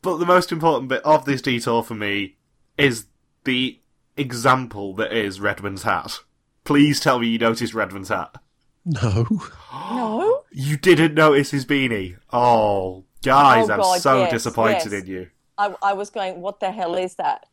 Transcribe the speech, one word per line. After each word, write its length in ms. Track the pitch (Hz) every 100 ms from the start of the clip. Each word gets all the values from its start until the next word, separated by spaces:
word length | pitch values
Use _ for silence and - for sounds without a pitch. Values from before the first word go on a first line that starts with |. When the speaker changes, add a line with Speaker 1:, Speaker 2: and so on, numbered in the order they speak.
Speaker 1:
But 160 | 190 165
the 80 | 175
most 260 | 180 180
important 380 | 160 160 139 127
bit 140 | 131
of 220 | 151 156 -
this 160 | 135
detour 420 | 135 120 117 117
for 120 | 113 110
me 420 | 104 101 95 _ _ _ _ -
is 300 | 139 113 - _ _ _
the 360 | - 127 131 - _ _ _ -
example 800 | 135 120 127 131 123 107 101 95
that 160 | 110
is 280 | 113 101 95
Redmond's 440 | 101 98 98 95
hat. 360 | 107 90 - - _ _ _ _
Please 360 | - 143 147 139
tell 200 | 151 123
me 80 | 117
you 100 | 113
noticed 340 | 113 113 117
Redmond's 360 | 113 95 98 92
hat. 260 | 98 82 - _ _ _ _ 175
Speaker 2:
No. 400 | 127 117 101 117 208 - - -
Speaker 3:
No? 640 | - - 240 226 220 403 539
Speaker 1:
<gasps> 40 | _
You 260 | - 135 151
didn't 360 | 185 156 165
notice 380 | 151 156 143 139
his 120 | 143
beanie. 540 | 127 143 131 110 92 87 _
Oh, 720 | 123 123 113 107 101 92 92 _ -
guys, 460 | 135 139 143 120 220
Speaker 3:
Oh, 40 |
Speaker 1:
I'm 60 | 208
Speaker 3:
God, 220 | 190 180
Speaker 1:
so 180 | 175 131
Speaker 3:
yes, 100 | 180
Speaker 1:
disappointed 600 | 120 120 110 113 98 160
Speaker 3:
yes. 100 | 101
Speaker 1:
in 20 | 92
you. 220 | 92 90 _ _ -
Speaker 3:
I, 160 | 202 180
I 100 | 202
was 160 | 196 208
going, 320 | 220 190 175
"What 180 | 185 196
the 120 | 196
hell 240 | 214 175 175
is 200 | 185 -
that? 300 | 151 - _